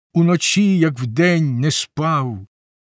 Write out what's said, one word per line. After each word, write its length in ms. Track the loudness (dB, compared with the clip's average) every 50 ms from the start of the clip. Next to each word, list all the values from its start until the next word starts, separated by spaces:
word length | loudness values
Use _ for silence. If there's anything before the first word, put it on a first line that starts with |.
| _ _ 0
уночі, 640 | 2 2 2 2 0 0 0 0 2 2 2 2
як 220 | 2 2 0 0 -2
вдень, 600 | -6 -4 0 0 2 2 2 2 0 0 -2 0
не 120 | 0 -2
спав. 720 | -2 -2 -6 -8 _ -4 -2 -2 -2 -2 -2 -4 -6 -10 -12 -16 _ _ _ _ _ _